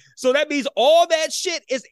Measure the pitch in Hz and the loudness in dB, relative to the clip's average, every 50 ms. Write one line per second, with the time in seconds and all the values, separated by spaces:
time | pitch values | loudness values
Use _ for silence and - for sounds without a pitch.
0 | _ _ _ - - 254 254 285 302 302 285 285 226 262 - 196 226 285 320 339 | _ _ _ -6 -2 -2 0 0 -2 -2 -4 -4 -4 -4 -2 0 2 4 4 4
1 | 339 339 320 311 320 302 - - - 370 339 302 - - 262 254 - _ | 4 2 2 0 -2 -4 -6 -6 -6 -6 -6 -8 -6 -6 -8 -8 -8 _